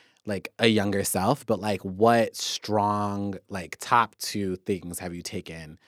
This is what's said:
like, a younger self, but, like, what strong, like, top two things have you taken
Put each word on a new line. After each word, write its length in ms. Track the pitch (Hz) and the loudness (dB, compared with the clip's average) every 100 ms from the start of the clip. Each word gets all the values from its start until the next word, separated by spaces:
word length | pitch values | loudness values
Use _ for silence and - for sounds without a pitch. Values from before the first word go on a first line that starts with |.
| _ _ - | _ _ -8
like, 260 | 98 - - | -8 -8 0
a 80 | 113 | 2
younger 360 | 107 101 98 | 4 2 0
self, 420 | 98 98 95 143 - | 0 2 2 2 0
but, 140 | 104 | -2
like, 220 | 107 98 | 0 -2
what 540 | 98 95 113 117 110 - | -4 2 6 6 4 -2
strong, 1000 | - - - 107 104 104 104 101 101 95 - | -6 -6 -2 0 2 0 -2 -2 -4 -6 -8
like, 280 | 98 87 - | -10 -10 -12
top 360 | - 120 110 - | 2 4 4 -2
two 380 | - 107 98 90 | -6 -4 -2 -2
things 420 | - 95 87 87 | -2 -4 -4 -10
have 140 | 90 | -8
you 80 | 87 | -10
taken 560 | 85 98 - 82 78 80 | -8 -10 -10 -12 -14 -18